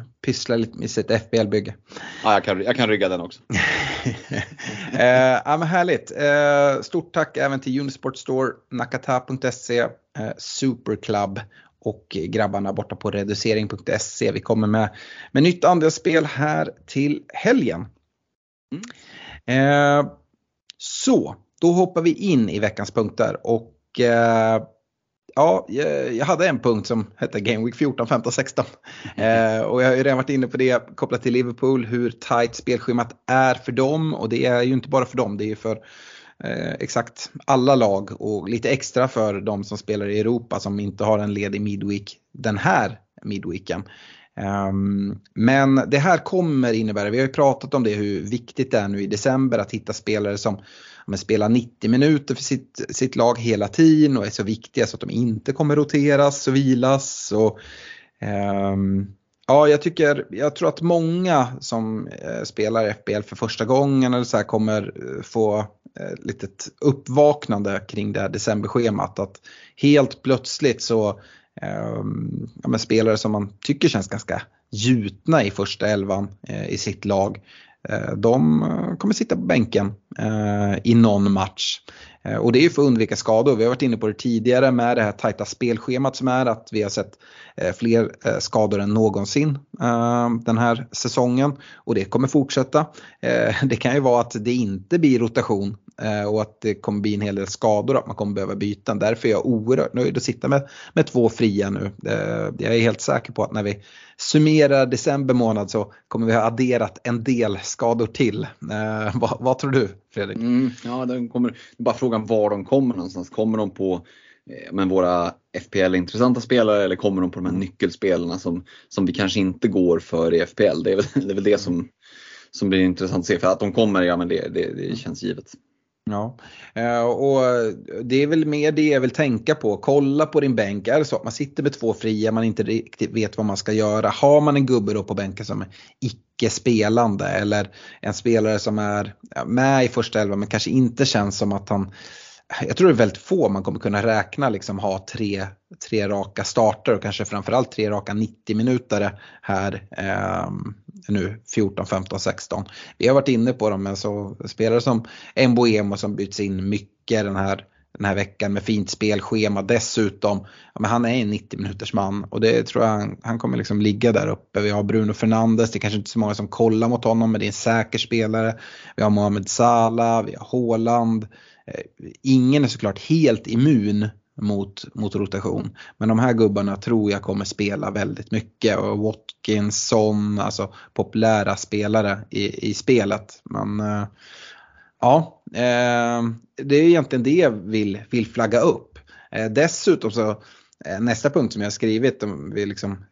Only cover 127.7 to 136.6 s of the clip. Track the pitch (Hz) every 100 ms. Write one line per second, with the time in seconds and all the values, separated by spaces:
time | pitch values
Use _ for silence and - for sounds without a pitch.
127.7 | 98 - 98 123 131 143 160 151 147 151
128.7 | 151 151 139 127 - 151 113 - 151 113
129.7 | 98 - 143 139 143 156 156 139 113 101
130.7 | 101 98 143 143 - 113 - 139 - 135
131.7 | - 117 104 113 107 110 113 113 107 101
132.7 | 110 - - 110 113 104 - 107 98 -
133.7 | 107 107 104 110 - 139 147 147 143 131
134.7 | 123 101 104 98 101 98 95 104 101 98
135.7 | - - _ 123 - _ - 113 -